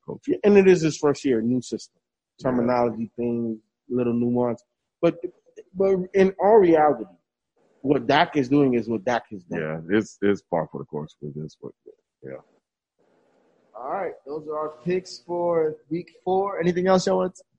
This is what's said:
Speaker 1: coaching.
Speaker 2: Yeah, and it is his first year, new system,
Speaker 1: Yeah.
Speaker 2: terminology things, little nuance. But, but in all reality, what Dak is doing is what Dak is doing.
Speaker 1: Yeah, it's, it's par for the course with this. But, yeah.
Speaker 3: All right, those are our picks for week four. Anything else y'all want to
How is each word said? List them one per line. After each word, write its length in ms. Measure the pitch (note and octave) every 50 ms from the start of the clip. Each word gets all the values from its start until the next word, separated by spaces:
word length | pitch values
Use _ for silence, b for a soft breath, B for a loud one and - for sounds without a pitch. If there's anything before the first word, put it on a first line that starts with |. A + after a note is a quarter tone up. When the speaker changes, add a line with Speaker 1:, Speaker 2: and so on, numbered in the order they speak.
| _
Speaker 1:
coaching. 280 | - - - - - F3+
Speaker 2:
Yeah, 40 | - -
and 120 | G#3 G3+ G3+
it 100 | F#3+ F#3
is 140 | F3+ D#3+
his 160 | D#3+ D#3 D3 -
first 280 | - D3 C3+ - -
year, 160 | C3+ B2 A2+
new 200 | A2 A#2+ B2+ B2+
system, 380 | A#2 - A2+ G#2 - - _ _ _ _ _ _ _ _ _ -
Speaker 1:
Yeah. 120 | B2 C3
Speaker 2:
terminology 600 | B2 B2 A#2+ B2 B2 A#2+ A#2+ A#2+ A2 A2 A2+ G#2 _ -
things, 420 | A#2+ A#2+ A#2+ A#2 A#2 A2+ A2+ A2 _ _ _ _ _ -
little 240 | B2 B2 B2 A#2+ A#2
nuance. 500 | A#2+ A#2+ A#2+ A#2+ B2 B2 A#2+ A#2 - _ _ _ _ _ _ _ -
But, 160 | - E3+ E3 - - - - _ _ _ _ - - _ -
but 220 | F3+ G3 G3 F#3+ F#3 F3+ - -
in 200 | G3 F#3+ F#3+ F#3+ -
all 160 | F3 G3+ A3 A3
reality, 480 | F#3+ E3+ E3 D#3 D3+ D3+ C3+ A2+ G#2+ F#2 F2+ _ _ _ _ _ _ _ _ _ _ _ _ _
what 240 | - C3 D3 C3 A#2+
Dak 300 | A2+ C3+ D3+ F3 E3+ -
is 140 | D3 C3 B2
doing 240 | C#3 D3 C#3+ C3 B2
is 160 | A#2+ G#2 A2+
what 160 | A#2 G#2+ F#2+
Dak 180 | B2 A#2+ A2+ - -
is 140 | G#2+ F#2+ F2
doing. 160 | F2+ G#2 E2+
Speaker 1:
Yeah, 360 | D#2 D#2 D#2+ D#2+ D#2+ E2 G2 A2
it's, 200 | G2+ - - -
it's 200 | G2 G2+ G2+ F2
par 260 | _ - F2 E2 D#2 -
for 100 | - C#2
the 60 | -
course 300 | - - D2 D2+ D#2+ _ _
with 120 | D2 D2 C#2+
this. 200 | D2+ D#2 D#2 - _
But, 100 | C#2+ - - _ _ - - _ _ _ _ _
yeah. 100 | - C2+ C2 - - _ _ _ _ _ _ _ _ _ _ _ _ _ _ _ _ _ _ _ _ _ _ _ _ _ -
Speaker 3:
All 160 | G#2+ B2 C#3
right, 220 | E3 G3 F#3 D#3 - - -
those 200 | C3 D3 D#3 D3 D3+
are 80 | D3+ D3+
our 120 | D#3 D3+ - - -
picks 360 | F3 F#3 F#3 F3+ - - - _
for 500 | - F3 F3 F3 F3 E3+ E3 D#3+ D#3 D3+ - _ -
week 220 | D#3 F3 F3 - _ _ -
four. 340 | F3+ F#3 F#3+ G3 G3+ G3 D#3+
Anything 280 | E3+ F3 F3 F3+ F3+ F#3+
else 200 | F#3+ F#3 - G3
y'all 100 | F#3+ F#3
want 180 | F#3 F3+ -
to 80 | - - _ _